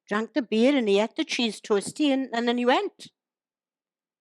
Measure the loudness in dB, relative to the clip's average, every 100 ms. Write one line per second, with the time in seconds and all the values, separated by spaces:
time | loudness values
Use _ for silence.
0 | -6 -4 -4 -4 -2 2 4 4 2 2
1 | 0 -2 -6 -2 -2 -4 -2 -2 -2 -2
2 | 0 0 -2 -4 -2 0 2 2 0 -8
3 | -18 _ _ _ _ _ _ _ _ _
4 | _ _